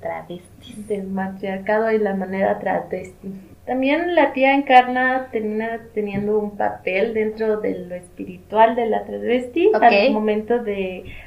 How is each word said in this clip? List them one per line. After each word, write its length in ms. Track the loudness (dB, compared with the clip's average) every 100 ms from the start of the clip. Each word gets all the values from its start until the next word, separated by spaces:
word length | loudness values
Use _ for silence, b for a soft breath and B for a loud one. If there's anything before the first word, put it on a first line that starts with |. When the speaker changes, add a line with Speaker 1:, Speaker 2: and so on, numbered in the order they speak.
Speaker 1:
travestis. 840 | -8 -8 -10 -14 -16 -20 -18 -14 -8
Speaker 2:
Del 180 | -6 -4
matriarcado 840 | -4 -4 -6 -6 -4 0 0 2
y 80 | 2
la 160 | 0
manera 440 | -2 -4 0 0 0
travesti. 720 | -2 -4 -4 -8 -10 -14 -14 -14 -16 -14 -6
También 480 | -2 0 0 2
la 180 | 2 2
tía 220 | 4 4
Encarna 720 | 4 6 6 6 2 0 0 -4
termina 500 | -4 -4 -4 -4 -8 -8
teniendo 460 | -6 -4 -4 -2 0
un 180 | -2 -2
papel 560 | -4 -4 -2 0 0
dentro 460 | 0 -2 -2 -2 0
de 200 | -2 -6
lo 140 | -8 -12
espiritual 800 | -14 -14 -12 -14 -2 4 4
de 120 | 4 0
la 180 | -2
transvesti 640 | -4 -6 0 -2 0 2 4
Speaker 1:
Ok. 80 | 6
Speaker 2:
al 280 | 6 6 4
momento 460 | 2 0 0 0 -2
de, 440 | -2 -4 -6 -8 B B